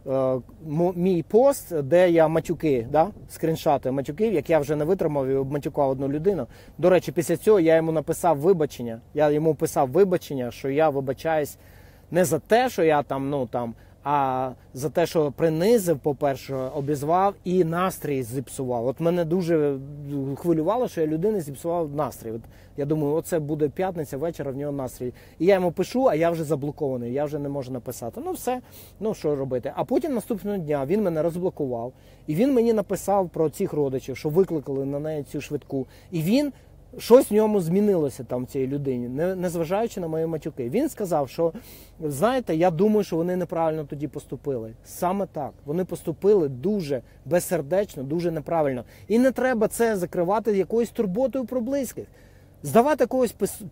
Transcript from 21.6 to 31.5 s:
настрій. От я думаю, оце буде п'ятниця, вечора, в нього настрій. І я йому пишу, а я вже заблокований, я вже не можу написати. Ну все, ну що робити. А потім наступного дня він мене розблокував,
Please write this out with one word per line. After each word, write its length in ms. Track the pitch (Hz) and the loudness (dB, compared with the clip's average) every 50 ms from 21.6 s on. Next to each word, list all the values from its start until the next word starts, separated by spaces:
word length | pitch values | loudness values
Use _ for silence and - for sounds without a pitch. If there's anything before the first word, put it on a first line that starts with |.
| - 170 175 175 160 147 143 | -4 -4 -2 -2 -2 -2 -2
настрій. 360 | 151 143 117 - - - 113 | -4 -4 -4 -4 -8 -10 -10
От 100 | 110 117 - - - - - - - | -10 -10 -12 -14 -20 -20 -20 -14 -8
я 80 | 143 139 | -6 -2
думаю, 300 | 143 156 156 143 143 147 | -2 0 0 0 0 0
оце 240 | 165 - - 180 160 | -2 -2 -2 -2 -2
буде 300 | 147 143 160 147 151 139 | -2 -2 -2 0 0 0
п'ятниця, 480 | - - 185 190 170 170 143 - 143 | 0 -2 -4 -4 -4 -6 -8 -6 -6
вечора, 340 | 135 156 175 160 - 139 139 | -6 -6 -6 -6 -6 -6 -6
в 60 | 127 | -6
нього 160 | 139 147 147 | -6 -6 -6
настрій. 400 | 143 139 131 120 - - 127 123 - - - - - - | -6 -6 -6 -8 -8 -8 -8 -8 -8 -10 -20 -14 -6 0
І 80 | 160 | 4
я 80 | 196 196 | 4 4
йому 180 | 180 180 175 | 4 4 0
пишу, 360 | 156 - 175 - - 247 269 226 | 0 0 -2 0 0 2 4 4
а 60 | 156 | 4
я 160 | 156 165 170 | 4 2 2
вже 140 | 170 160 160 | 0 0 -2
заблокований, 680 | 139 160 135 143 147 139 - 151 135 131 123 120 120 | -2 -2 -2 -2 -6 -6 -4 -4 -2 -2 -4 -4 -4
я 120 | 123 139 151 | -2 -2 -2
вже 140 | 143 151 143 | -2 -4 -6
не 100 | 143 139 | -6 -4
можу 240 | 143 143 123 123 | -6 -6 -6 -6
написати. 480 | 131 120 - 127 120 - 120 117 - 226 320 | -8 -8 -8 -10 -10 -8 -8 -10 -8 -8 -8
Ну 80 | 370 | -6
все, 280 | 349 - - 247 254 254 - - - - - - - - | -6 -4 -4 -4 -4 -4 -6 -14 -20 -20 -20 -20 -12 -6
ну 140 | 202 220 185 | -4 -4 -4
що 220 | - - 151 147 | -2 0 0 0
робити. 360 | 135 139 127 127 123 - 139 - | 0 -2 -2 -4 -4 -4 -4 -4
А 80 | 170 156 | -4 -2
потім 300 | - 254 - - 311 254 | 0 0 0 0 0 -4
наступного 440 | 214 - - 233 175 175 202 202 190 | -4 -4 -4 -6 -4 -4 -4 -4 -4
дня 280 | 156 147 147 139 135 | -2 -2 -2 -2 0
він 160 | 139 196 220 | 0 0 0
мене 200 | 208 175 165 156 | 0 0 0 0
розблокував, 720 | 151 170 160 175 180 180 | -2 -2 -2 -2 -4 -4